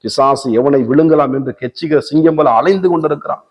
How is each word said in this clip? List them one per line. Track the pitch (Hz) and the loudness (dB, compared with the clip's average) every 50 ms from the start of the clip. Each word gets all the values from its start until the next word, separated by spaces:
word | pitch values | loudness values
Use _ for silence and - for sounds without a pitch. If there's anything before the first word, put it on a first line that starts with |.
பிசாசு | _ 113 - - 135 135 139 135 - 135 | _ -6 0 0 2 2 2 -2 -2 -2
எவனை | 110 113 127 143 139 135 123 | 0 2 2 2 2 0 0
விழுங்கலாம் | 113 131 147 160 160 156 151 143 135 131 | 2 2 2 4 4 2 2 2 0 -2
என்று | 135 135 131 120 _ | -4 -6 -6 -10 _
கெச்சிக்கிற | - 123 - - 170 156 151 143 | -10 -12 -10 -8 -6 -2 -2 -2
சிங்கம் | - - 143 156 160 165 160 | -2 0 -2 2 2 2 2
போல | 151 151 135 | 2 2 2
அலைந்து | 117 113 131 175 196 190 185 180 | 2 2 2 2 0 0 0 -2
கொண்டிருக்கிறான். | 175 170 156 156 151 147 - - 139 - _ _ | -2 0 -2 -4 -4 -6 -6 -10 -10 -10 _ _